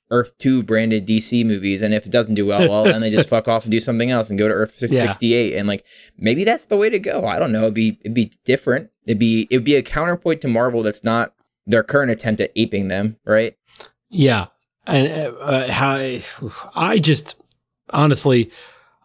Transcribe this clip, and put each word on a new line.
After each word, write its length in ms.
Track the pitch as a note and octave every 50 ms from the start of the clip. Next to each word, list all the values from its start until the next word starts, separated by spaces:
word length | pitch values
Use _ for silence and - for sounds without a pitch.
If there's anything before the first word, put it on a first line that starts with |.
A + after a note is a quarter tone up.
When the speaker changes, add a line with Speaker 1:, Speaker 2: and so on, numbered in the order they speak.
| _ -
Speaker 1:
Earth 260 | A#2+ A#2+ A#2+ - _
two 240 | - - C3+ C3 B2 G#2
branded 420 | F#2+ A2 A2 A2+ A2+ A2 G#2+ F#2
D 140 | G2+ A2 G#2+
C 240 | A2 - B2 A#2+ A2+
movies. 380 | A2+ G#2 G2 F#2+ G2 F#2+ F#2+
And 120 | A2 G#2 G#2+
if 120 | G#2+ -
it 60 | F#2+
doesn't 240 | A#2+ A#2+ A2+ A2 G#2+
do 100 | G2+ G2+
well, 240 | G#2 G2+ G2+ F3+ G2+
well, 140 | G#2 G#2+ G#2+
then 180 | F#3 - A2
they 80 | A2+ A2
just 180 | G#2+ A#2 A#2 -
Speaker 2:
<laughs> 0 |
Speaker 1:
fuck 180 | A#2+ A2+ -
off 160 | A#2+ A2+ A2+ -
and 80 | A2+
do 80 | A2 A2+
something 320 | - C3 A#2 A2+ A#2 B2+
else 180 | B2+ A#2 A2 G#2+
and 100 | G2+ G2
go 80 | G#2+
to 60 | G#2+ F#2+
Earth 220 | G2 A2 - _
six-, 180 | - B2 A#2+ C3+
Speaker 2:
Yeah. 140 | B2+ A#2
Speaker 1:
sixty-eight. 480 | G#2 G2 - A#2+ A2+ A#2 A#2+ A#2 F#2 B1+
And, 120 | F2+ G2+
like, 160 | G#2 G2+ G2+ _ _ - - - _ _
maybe 260 | - - - B2+ D#3+ G3
that's 220 | A3 A#3 A3+ -
the 120 | - A3
way 120 | G3+ G#3 A3
to 100 | A#3+ F#3+
go. 260 | G3+ - - - F#3
I 140 | - - -
don't 120 | E3+ C#3
know. 120 | A2 A2 A2
It'd 100 | A2 G#2
be, 260 | A2+ A2 A2 G#2+ -
it'd 120 | - A2+ A#2
be 180 | B2 A2 A2+ - _ -
different. 440 | - B2+ - - C#3 B2 C3+ A2+ - _ _ -
It'd 140 | - A#2 G2+
be, 280 | A#2 A2+ A2+ A2+ A2 -
it'd 140 | B2 C3 A2
be 120 | C3 D3
a 60 | C3+
counterpoint 600 | - - - D3+ D#3+ F3 F3 E3+ - F3 D#3+ D#3+
to 60 | -
Marvel 360 | C3 A2+ A2+ B2 B2+ A#2+ A#2 A2
that's 200 | G#2+ G#2 - -
not 300 | A2+ A2+ A#2 A#2 - _ _ _ _ _ _ -
their 180 | G2 A#2 A#2 -
current 280 | - - C#3+ C#3 B2
attempt 280 | A2 A2+ - A#2 G#2+ G#2+
at 120 | G2 - -
aping 320 | A2 A2+ A2 G#2+ G2+ G2
them, 300 | F#2 F2+ G2 G#2 A2 A2 _ -
right? 300 | G#2 G#2+ A2 A#2 A2+ - _ _ _ - - - - _ _ _ -
Speaker 2:
Yeah. 360 | A3 F3 C#3 C3 A#2 G#2 F2+ - _ _ _ _ _ _ -
And, 500 | - - C3+ C3+ D#3 D#3+ D#3 D3+ B2 - -
uh, 280 | - D3 C3+ C3 C3 B2
how, 280 | - - C3+ C#3 C3+ C3+ C3 C3 B2 A2+ - - - - - G#2 - - - - -
I 260 | F3 E3 F#3 A3+ G3+
just, 360 | D3 D#3 D3+ D#3 - - - _ _ _ - _ _ _ _ _ _ -
honestly, 600 | - - D3 D3+ C3+ - - C#3+ B2+ A#2+ A2 - - - - - _ _ _ _ _ _